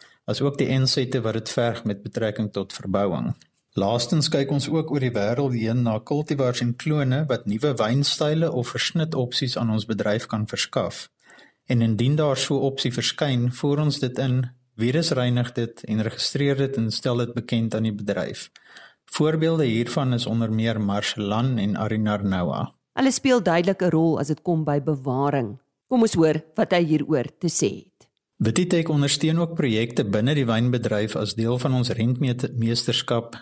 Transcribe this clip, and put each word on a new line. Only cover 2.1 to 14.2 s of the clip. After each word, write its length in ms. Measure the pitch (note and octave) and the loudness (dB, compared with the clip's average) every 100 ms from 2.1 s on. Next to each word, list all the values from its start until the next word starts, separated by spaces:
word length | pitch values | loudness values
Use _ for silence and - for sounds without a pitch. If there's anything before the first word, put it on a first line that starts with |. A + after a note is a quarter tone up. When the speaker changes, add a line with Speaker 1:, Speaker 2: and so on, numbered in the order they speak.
| - A2 G#2 G#2 | -4 -2 -2 -4
Speaker 1:
tot 200 | G2+ G2 | -4 -6
verbouing. 600 | - G2+ G2 G2+ D#2 A#1 - - _ _ | -8 -4 0 0 0 -4 -6 -10 _ _
Laastens 540 | - G2 A#2+ - D#3+ C#3 | -2 0 0 0 0 2
kyk 220 | D3 C#3 | 0 0
ons 180 | C#3+ - | -2 0
ook 220 | D#3+ D3+ | -2 -2
oor 100 | C#3 | -2
die 100 | B2+ | -2
wêreld 380 | G#2+ G2+ A#2+ C#3 | 0 0 0 -2
heen 280 | A#2+ A2 A#2 | -2 0 0
na 180 | A#2+ A2 | 0 -2
cultivars 600 | - D3 D#3 C#3 B2+ A#2+ | -2 -4 -2 0 0 0
en 140 | A#2+ A#2 | -2 -2
klone 480 | D#3+ D3+ C3+ C3 D3+ | -2 0 2 0 0
wat 180 | A#2 - | -2 -2
nuwe 280 | G#2+ D3+ | -2 0
wynstyle 760 | B2 G#2+ B2+ C#3+ - D3+ D#3+ E3 | 0 2 2 0 0 0 0 0
of 160 | B2 A#2+ | 0 -4
versnitopsies 840 | A#2+ - E3+ D#3+ D#3 B2 - B2+ - | -4 -2 -2 -2 -2 -2 -2 -2 -2
aan 140 | A#2 | 0
ons 140 | A2 G2+ | 0 -2
bedryf 400 | G#2 G#2 G#2+ - | -2 0 -2 -2
kan 200 | A2 G#2+ | -4 -4
verskaf. 600 | - - - F2+ - - _ _ - - _ - | -4 -2 -2 -2 -6 -14 _ _ -20 -20 _ -2
En 140 | B2 | 2
indien 340 | A#2 G#2+ B2+ D3+ | 2 2 2 2
daar 200 | D3+ C3 | 2 0
so 180 | - C#3 | 0 0
'n 40 | |
opsie 300 | C#3 C3+ C3+ | 0 0 -2
verskyn, 600 | B2 - - D3 B2 B2 | -2 -4 -2 0 2 0
voer 260 | B2 C#3+ D3 | 0 0 2
ons 200 | D3+ - | 0 0
dit 200 | B2+ | -2
in, 320 | B2 | -2